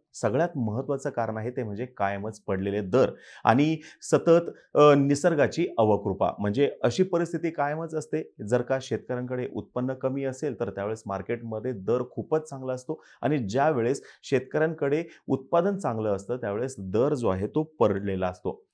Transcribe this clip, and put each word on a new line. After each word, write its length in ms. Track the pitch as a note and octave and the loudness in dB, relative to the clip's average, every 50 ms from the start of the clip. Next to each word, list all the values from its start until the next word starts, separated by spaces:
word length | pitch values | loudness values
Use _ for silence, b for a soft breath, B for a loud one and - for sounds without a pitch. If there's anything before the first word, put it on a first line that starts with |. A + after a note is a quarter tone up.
| _ _ | _ _
सगळ्यात 460 | - - - G#2 G#2+ D3 E3+ F3 E3+ C#3 | -8 -4 -2 0 2 0 0 -2 -2 -4
महत्त्वाचं 520 | A2+ G#2 G#2+ B2+ C3+ C#3 C#3 C3+ - C#3+ | -4 -2 -2 -4 -4 -4 -4 -4 -4 -4
कारण 260 | - A#2+ A2+ A2 A2 | -4 -4 -4 -4 -4
आहे 140 | A2 A2 B2+ | -6 -6 -6
ते 120 | - C3+ | -6 -6
म्हणजे 240 | A#2 G#2+ G2+ G#2 B2+ | -6 -6 -6 -8 -8
कायमच 540 | C3 - - G2+ G2 G2+ G2 G2+ A2 G#2 - | -10 -4 -4 -2 -2 -2 -4 -6 -8 -10 -8
पडलेले 400 | - G#2+ G2 F#2+ G2 G2 G2 G#2+ | -4 -4 -2 -2 -2 -2 -2 -2
दर 300 | G2+ F#2 A#2 C3+ A2 E2+ B B B B B B B | -2 2 4 4 4 2 B B B B B B B
आणि 320 | A#2 A2+ C3+ D3+ D#3+ D#3+ D3+ B B B B | 4 4 4 4 2 0 -2 B B B B
सतत, 480 | - - D#3 C#3 - E3+ E3 E3+ E3+ D#3 b b b b - | -2 0 0 2 6 6 6 6 4 0 b b b b 6
अ, 200 | D3 D3 D3 C#3+ | 8 8 10 8
निसर्गाची 720 | C#3+ C#3+ C#3 C#3+ C#3+ F3+ F3 E3 D3 B2+ G#2 - D#3+ F3 - - A#2 | 8 6 2 2 2 2 2 4 4 2 2 2 -2 -2 0 2 4
अवकृपा. 520 | A2 G#2+ G2+ G2 - G#2 F#2 - F#2+ D#2+ - - | 4 4 4 2 2 -2 -2 0 0 -2 0 -2
म्हणजे 320 | G2+ G#2 G2+ C3 C#3+ - - - | -2 -2 2 2 0 0 0 0
अशी 200 | - A#2+ A#2 F3+ | -2 0 2 2
परिस्थिती 480 | F#3 F#3+ F3 E3 E3+ E3+ E3+ D3+ E3+ D#3+ | 0 2 2 0 0 -2 -4 -4 -4 -4
कायमच 440 | D#3+ D3 C#3+ D3 D3+ D#3+ E3 D#3+ D#3+ | -2 -2 -2 -2 -2 -4 -6 -6 -6
असते, 380 | D#3 D3+ - D#3 D#3+ D#3 - _ - A2 G2+ | -8 -6 -4 -6 -6 -6 -8 _ -12 -2 0
जर 140 | B2 A#2+ | 0 0
का 160 | A#2+ - C3+ C3 | 2 0 -2 -4
शेतकऱ्यांकडे 640 | - - A#2 G2+ - - B2+ B2 B2+ B2+ B2+ B2 A#2+ G2+ - | -2 -4 -4 -4 -4 -6 -6 -6 -4 -4 -4 -6 -6 -6 -6
उत्पन्न 400 | G#2 G#2 - _ B2+ B2+ C3 B2+ | -8 -10 -6 _ -4 -4 -4 -4
कमी 300 | B2+ C3+ C3 C3+ C#3 C3+ | -4 -4 -4 -2 -2 -4
असेल 360 | C3 C3 - D#3 C#3+ A2+ - | -4 -4 -4 -6 -6 -4 -4
तर 100 | A#2 G2+ | -6 -4
त्यावेळेस 320 | F#2+ G2+ G2+ G#2+ A2 A2 - | -4 -4 -4 -4 -6 -6 -6
मार्केटमध्ये 640 | G2+ G2 F#2+ F#2+ - A#2+ A#2 A#2+ A2+ A2 A2 A#2 B2+ | -6 -6 -6 -4 -6 -6 -6 -6 -8 -8 -6 -6 -6
दर 300 | A#2+ G2 F#2 G#2+ A#2+ B2+ B2 - | -6 -4 -2 0 0 0 -2 -4
खूपच 400 | - A#2 F#2+ - D#3 D#3+ D#3 - | -6 -8 -4 -2 -2 -2 -2 -6
चांगला 220 | C#3 C3 C3 C3 | -10 -8 -6 -6
असतो 300 | B2+ B2+ - - D#3+ b b b b b | -6 -6 -6 -8 -8 b b b b b
आणि 160 | - C3+ D3+ C#3 | -2 0 0 0
ज्या 320 | A2 F#2+ A2 C3+ C#3+ D#3+ | 0 0 0 2 2 4
वेळेस 320 | D3 A#2+ A2+ B2 D3 C#3+ B B B B | 2 2 2 0 0 -2 B B B B
शेतकऱ्यांकडे 840 | - - C#3 B2 B2+ - - D3+ D#3 E3 D#3 - C#3+ C#3 C#3+ D#3+ E3 B B B B - | -4 0 0 0 0 0 0 0 0 0 0 -2 0 0 0 0 -2 B B B B -2
उत्पादन 500 | C3+ C3 - - E3+ E3+ E3+ G3+ G3+ G3 | -2 -2 0 0 2 2 2 2 0 -2
चांगलं 380 | F3 C3 A2+ A2 G#2+ G#2+ G2 | -2 -2 -2 0 0 0 0
असतं 200 | F#2+ G2+ G#2+ B2 | 0 -2 -4 -6
त्यावेळेस 380 | B2+ A#2 G2+ G2+ A2 B2+ C3 - G#2 | -4 -2 -4 -2 -2 -4 -6 -6 -8
दर 360 | F#2+ F#2+ F#2+ A2 C3 D3 D3+ | -6 -2 2 2 2 2 2
जो 140 | B2 A#2 G2 | 2 2 2
आहे 180 | F#2 F#2+ G#2 | 2 2 -2
तो 160 | A2 - D3+ | 0 0 -2
पडलेला 640 | D#3+ D#3 _ - A2+ G#2 G2 G2 G2+ G2 F#2+ F#2 F#2 | -2 -2 _ 2 4 4 4 2 0 -2 -2 0 0
असतो 380 | F2+ F2+ - - F2+ - - _ _ | -2 -2 -4 -6 -6 -6 -6 _ _